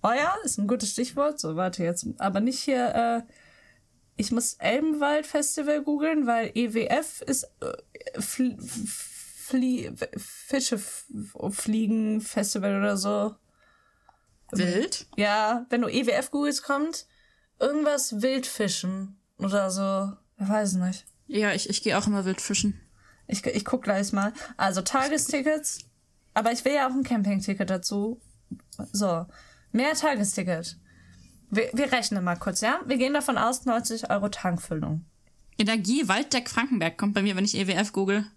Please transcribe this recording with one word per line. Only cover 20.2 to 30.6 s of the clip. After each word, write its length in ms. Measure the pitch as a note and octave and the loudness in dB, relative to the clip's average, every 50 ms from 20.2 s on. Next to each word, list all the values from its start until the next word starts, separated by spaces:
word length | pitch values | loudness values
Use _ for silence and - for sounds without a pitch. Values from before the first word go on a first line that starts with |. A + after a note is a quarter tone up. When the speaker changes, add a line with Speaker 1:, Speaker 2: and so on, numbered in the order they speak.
| _ _ _ _ | _ _ _ _
Speaker 1:
Ich 100 | G3+ F#3+ | -2 0
weiß 240 | G#3 G#3+ G#3 G3 F#3 | 2 2 2 2 0
nicht. 320 | F#3 F3+ F#3 F#3 - - - _ _ _ - | 0 0 0 -2 -4 -10 -20 _ _ _ -4
Speaker 2:
Ja, 240 | - G#3 G#3+ G#3 | 0 2 2 2
ich, 180 | F3+ F#3 - - | 2 0 -2 -2
ich 120 | - - - | -2 0 2
geh 100 | A3 - | 2 2
auch 140 | G3 G#3 G#3 | 4 4 2
immer 160 | G#3 G3+ F#3 | 0 2 2
Wildfischen. 540 | F#3 F#3 - - - G3+ - - G#3 G3 - - _ - _ _ - - _ _ - | 0 -2 -2 -2 -2 0 0 2 0 -2 -2 -12 _ -20 _ _ -20 -20 _ _ -6
Speaker 1:
Ich, 180 | G3+ G3 - | -6 -4 -2
ich 180 | - - G#3+ G3+ | -2 -2 -2 -2
guck 200 | - - B3+ - | 0 -2 -2 0
gleich 280 | - G3+ G3 G3+ G3+ | 0 0 2 2 0
mal. 200 | - G3+ G3 G#3 A3 - - - - | 2 0 0 0 -2 -6 -14 -14 -4
Also 260 | - F#3+ G3 F#3 F#3 | 0 0 2 2 0
Tagestickets, 960 | F#3 - - C4+ C4 C#4+ D4+ D4+ - - - C#4+ C4 D4+ D#4 D#4 D4+ - - - - - _ _ _ _ _ _ _ _ _ | -2 0 2 2 2 2 2 0 0 0 0 0 2 2 2 2 0 -4 -6 -6 -12 -18 _ _ _ _ _ _ _ _ _
aber 160 | A3 A3 A3+ | 0 0 2
ich 140 | A#3+ A#3+ - | 0 2 0
will 100 | C4 C#4+ | 2 2
ja 140 | D4 C4+ C4 | 4 2 2
auch 40 | |
ein 120 | B3+ C4+ C4 | 2 0 0
Campingticket 640 | - B3 A3 G3 G3 G3+ G3 F#3+ - G3 G3 G3 F3+ | 2 2 2 2 2 0 0 0 -2 -2 -2 0 -2
dazu. 500 | F#3+ F3+ F3+ - G#3 G3+ G3+ A3 A#3+ - - - - - _ _ - - - _ - - - - | -2 -2 -2 -2 -2 0 -2 -2 -4 -6 -12 -20 -20 -20 _ _ -14 -14 -14 _ -14 -14 -12 -4
So, 320 | - G3+ G#3 F#3+ E3+ E3 F3+ F3+ - - - - - - _ _ | -2 0 2 2 2 0 -2 -6 -12 -20 -20 -20 -20 -20 _ _
mehr 240 | - A3 B3+ D4 D#4 | 0 2 2 2 2
Tagesticket. 840 | D4+ - D#4 C#4 A3 G3+ G3 - - F#3 F3+ F3 D#3+ | 2 2 2 2 2 0 0 0 -2 0 0 -2 -2